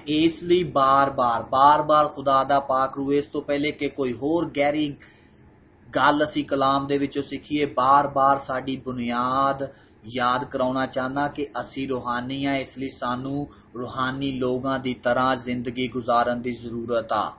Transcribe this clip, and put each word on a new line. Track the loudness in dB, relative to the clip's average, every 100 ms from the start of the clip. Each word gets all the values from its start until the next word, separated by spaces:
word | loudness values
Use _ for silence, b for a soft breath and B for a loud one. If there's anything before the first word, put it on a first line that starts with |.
| -2
ਇਸ | 2 2 2
ਲਈ | 2 2
ਬਾਰ-ਬਾਰ, | 2 2 4 6 4 2 0 0
ਬਾਰ-ਬਾਰ | 0 6 6 6 4 4 4
ਖੁਦਾ | 0 2 2
ਦਾ | 4 2
ਪਾਕ | 2 0 0 -2
ਰੂਹ, | 0
ਇਸ | 0 0
ਤੋਂ | -6
ਪਹਿਲੇ | -4 -2 -2
ਕਿ | -2 -6
ਕੋਈ | -2 -4
ਹੋਰ | -2 -2 -2 -2
ਗਹਿਰੀ | 0 0 0 -2 -4 B B B B -20 _ _ _ -6 2
ਗੱਲ | 4 4
ਅਸੀਂ | 2 -2 -2
ਕਲਾਮ | 2 2 2 0
ਦੇ | -2
ਵਿੱਚੋਂ | -2 -4
ਸਿੱਖੀਏ, | -6 -8 -4 -2 -2
ਬਾਰ-ਬਾਰ | 2 6 6 4 4 4 4
ਸਾਡੀ | 0 -6 -4 -6
ਬੁਨਿਆਦ | -6 -6 -4 -2 0 2 0 0 -6 B B B -10
ਯਾਦ | -2 0 0
ਕਰਾਉਣਾ | -2 -2 0 0 -2
ਚਾਹੁੰਦਾ | -4 -4 -2 -4
ਕਿ | -4 -8 -6
ਅਸੀਂ | -8 -6 -6
ਰੂਹਾਨੀ | -4 -4 -6 -4 -4 -2
ਆ, | -2
ਇਸ | -4 -6
ਲਈ | -8
ਸਾਨੂੰ | -6 -6 -6 -6 -6 -8 B B -12
ਰੂਹਾਨੀ | -8 -4 -4 -2 -4
ਲੋਕਾਂ | -2 -2 -2 -2 -4
ਦੀ | -4
ਤਰ੍ਹਾਂ | -2 0 2 2 0
ਜ਼ਿੰਦਗੀ | -4 -6 -6 -4 -4
ਗੁਜ਼ਾਰਨ | -4 0 2 2 -2
ਦੀ | -4
ਜ਼ਰੂਰਤ | -8 -8 -8 -2 -2 0
ਆ। | -2 -2